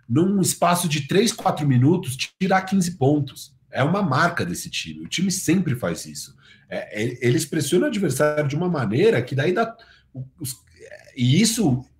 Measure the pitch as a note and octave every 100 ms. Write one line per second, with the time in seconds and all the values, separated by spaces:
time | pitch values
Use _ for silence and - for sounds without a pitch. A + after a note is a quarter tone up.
0 | - B2 G3 G3+ F3 - F3 F3 E3+ D3+
1 | - F3 A3+ - F#3+ - D3 B2 C3+ F3+
2 | D#3+ B2+ - - F#3 F#3+ F#3 G3 F3 F3
3 | C3 D3+ - - - _ _ A2+ C#3+ G3
4 | F#3+ C3 E3+ E3+ F2 E2+ - - E2 D#2
5 | E2 - F#3+ F3+ - F3+ D3+ B2 F2+ E2+
6 | D#2 D2 - - - - - - - G#2
7 | A2+ B2 A#2+ D#3 - E3 C3 F3+ D4 G#3
8 | F3+ C3 D3+ D3+ D3 C#3+ F3+ D#3+ G#2+ A#2
9 | G#3+ D3 - C3+ B2 A#2+ A#2 - - _
10 | _ C3 B2+ - C3+ - _ _ - -
11 | - - B2 D#3 A3 - F3+ B2 -